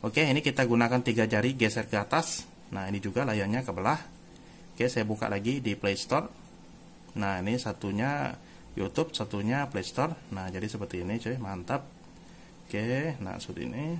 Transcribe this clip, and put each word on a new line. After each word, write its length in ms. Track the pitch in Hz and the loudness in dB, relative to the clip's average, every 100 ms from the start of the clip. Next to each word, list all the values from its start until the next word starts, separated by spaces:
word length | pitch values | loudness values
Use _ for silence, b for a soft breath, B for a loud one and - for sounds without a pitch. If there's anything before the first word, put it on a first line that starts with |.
Oke, 240 | 110 127 156 | 2 4 6
ini 160 | 139 | 6
kita 240 | 147 135 127 | 4 4 6
gunakan 320 | 117 117 123 | 6 6 4
tiga 240 | 123 113 | 2 2
jari 320 | 110 107 120 135 | 4 4 4 4
geser 320 | 110 117 107 | 2 2 0
ke 80 | 107 | -2
atas. 480 | 104 - - - - - - | 2 2 4 2 0 -16 -10
Nah, 160 | 98 | -6
ini 160 | 95 101 | -2 -2
juga 240 | 101 117 | -2 0
layarnya 400 | 135 107 101 117 | 0 0 0 0
kebelah. 360 | 131 87 101 156 - - - B B B B - | -2 -2 0 0 -4 -18 -20 B B B B 0
Oke, 160 | 120 | 2
saya 160 | 120 107 | 2 0
buka 240 | 107 110 | -2 -2
lagi 320 | 101 104 139 | 0 0 0
di 80 | 120 | 0
Play 240 | 101 104 98 | 0 0 0
Store. 320 | - 139 - - - - - - - - - - | 2 0 -2 -12 -20 -20 -20 -20 -20 -20 -10 -4
Nah, 240 | 101 95 | -2 0
ini 160 | 95 120 | 0 0
satunya 800 | 113 101 101 101 131 143 131 - B B B - | -2 -4 -2 0 0 0 -4 -6 B B B -6
YouTube, 400 | 98 - 160 - | -2 0 -2 -2
satunya 480 | 107 104 107 135 143 | -4 -2 0 0 0
Play 160 | 101 92 | -2 -4
Store. 240 | - 151 160 - 98 | 0 -2 -2 -8 -6
Nah, 160 | 92 | -6
jadi 160 | 92 104 | -4 -4
seperti 320 | 110 98 92 | -4 -6 -4
ini 160 | 90 113 | -2 -2
cuy, 240 | - 135 | -2 -4
mantap. 480 | 101 95 85 135 139 - - B B B B B - | -6 -8 -4 -6 -6 -20 -20 B B B B B -6
Oke, 480 | 104 113 131 156 131 | -2 0 0 -2 -4
nah 160 | 95 92 | -6 -6
seperti 240 | - - | -8 -6
ini. 220 | 62 120 151 170 | -6 -4 -4 -6